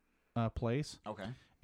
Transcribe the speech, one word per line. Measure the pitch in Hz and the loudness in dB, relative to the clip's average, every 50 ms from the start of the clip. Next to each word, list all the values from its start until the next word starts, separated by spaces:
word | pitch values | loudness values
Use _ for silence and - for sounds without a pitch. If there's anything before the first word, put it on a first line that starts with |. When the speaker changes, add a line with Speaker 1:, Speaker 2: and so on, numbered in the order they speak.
| _ _ _ _ _ _ _ | _ _ _ _ _ _ _
Speaker 1:
uh, | 120 113 113 | 2 2 2
place. | - - 123 117 120 143 147 - - - - 107 | 2 0 0 2 2 2 0 -2 -8 -10 -8 -8
Speaker 2:
Okay. | 107 - 95 107 127 - - - _ _ | -6 -4 -6 -6 -8 -10 -14 -20 _ _